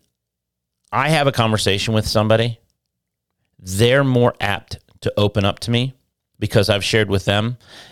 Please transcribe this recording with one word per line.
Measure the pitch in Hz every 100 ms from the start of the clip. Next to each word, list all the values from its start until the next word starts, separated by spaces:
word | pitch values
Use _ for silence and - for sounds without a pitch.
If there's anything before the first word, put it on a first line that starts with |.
| _ _ _ _ _ _ _ _ _
I | 113 143
have | 160 139
a |
conversation | 127 113 110 101 98 -
with | 110 -
somebody, | 110 107 110 117 113 _ _ _ _ _ _ _ _ _ _
they're | 92 95 120 135
more | 139 123 120 -
apt | 104 92 - - _ _
to | - -
open | 104 104
up | 98 -
to | -
me | 120 131 - _ _ _ -
because | 107 113 101
I've | 101
shared | - 113 98
with | 95
them, | - 101 113 123 - - -